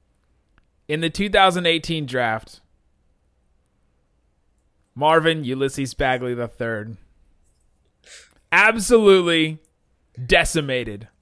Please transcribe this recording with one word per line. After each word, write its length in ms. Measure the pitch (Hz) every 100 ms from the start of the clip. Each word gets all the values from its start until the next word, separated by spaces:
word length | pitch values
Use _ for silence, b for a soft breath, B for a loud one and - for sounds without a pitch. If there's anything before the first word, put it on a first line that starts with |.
| _ _ _ _ _ _ _ _ -
in 120 | 156
the 80 | 165
two 180 | 175 202
thousand 380 | 202 190 180 170
eighteen 400 | 165 160 165 135
draft, 540 | 127 117 110 - - _ _ _ _ _ _ _ _ _ _ _ _ _ _ _ _ _ _ _ _ _ _ _
Marvin 500 | 123 147 160 160 156
Ulysses 500 | 127 131 135 143 131
Bagley 400 | - 135 127 123
the 140 | 120 117
third. 480 | - 117 110 110 110 _ _ _ _ _ _ _ _ _ _ B B B B _
Absolutely 1080 | 175 214 226 196 233 208 190 170 165 156 156 _ _ _ _ _ - 127
decimated, 840 | 175 160 165 139 127 113 101 113 _